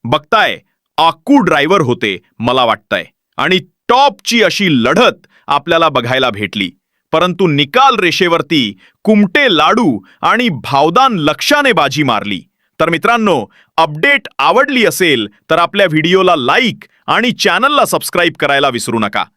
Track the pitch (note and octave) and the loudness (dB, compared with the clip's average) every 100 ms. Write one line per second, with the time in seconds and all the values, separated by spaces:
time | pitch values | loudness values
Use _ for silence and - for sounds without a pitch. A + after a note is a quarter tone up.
0 | A#2 D3+ _ A3 E3+ E2+ _ _ _ - | -4 -6 _ 0 0 -4 _ _ _ 0
1 | E3 D#3+ - C#4 F3+ D3+ D3+ G3 C3 A#2+ | 0 0 2 2 2 0 2 0 0 -2
2 | A2 F2+ _ _ A#2 B2+ A#2+ G#2 _ G2 | -4 -6 _ _ -2 0 0 -2 _ -6
3 | D#2+ _ _ - D3 F#3 - _ - B3 | -6 _ _ -6 -2 -2 -4 _ 0 2
4 | C#4 - - A#3 B3 - F#3+ C3+ A#2 E3+ | 2 -2 -4 0 0 0 0 0 0 2
5 | A#3+ - _ _ - C#3+ E3+ E3 E3 C3+ | 0 0 _ _ -4 -4 0 0 0 -2
6 | A#2+ C3 B2+ G#2 G2+ G#2+ F#2 _ _ _ | -2 -2 -2 -4 -8 -6 -8 _ _ _
7 | _ D#3+ F3+ F3 F#3 C#3+ C#3+ B3+ C4+ A#3 | _ -2 -2 0 0 0 0 2 2 2
8 | F3+ - F3+ E3 - D#3+ A2 - _ _ | -2 0 0 0 0 -2 -2 -8 _ _
9 | - G#3+ G#3 - B3 D#3+ D#3 G#3+ G3+ A2 | 0 2 2 2 0 2 2 2 0 -2
10 | - _ E3 G#3+ B3 C3+ - C#3 D#3 F3+ | -8 _ -2 0 -2 -4 -2 0 2 2
11 | C4+ G3+ D3+ D3+ - D4 C#4 F3+ C#3 C#3 | 0 0 -2 -2 0 0 2 0 0 -2
12 | C#3 G#2+ G2+ F#2+ - _ _ - E3 E3 | -2 -2 -4 -10 -10 _ _ -4 -2 0
13 | - A#3 G#3 D3+ G2+ _ _ - E3 D3+ | 0 0 2 0 -2 _ _ -2 -2 0
14 | C#4+ C#4+ - - C#3+ A3+ C4+ B3+ G3 - | 0 0 -2 -2 0 2 2 2 0 2
15 | F3+ B2+ G2+ _ - D#3+ E3+ G3+ F#3+ D3+ | 0 0 -2 _ -2 0 0 0 0 0
16 | E3 F#3+ F#3 E3 B2 F#3 B3 - - _ | 0 2 2 2 0 0 -2 -6 -18 _
17 | - E3 A#3+ - G3+ F3 A#3+ D4 D#3+ E3+ | -4 -2 -2 -2 -2 0 0 0 0 -2
18 | - F3+ F3 - C#3+ C#3 C#3 A#2+ A2+ A#2 | -4 -2 -2 -2 -2 0 0 -2 -4 -4
19 | G#2 G2+ F2 | -2 -4 -6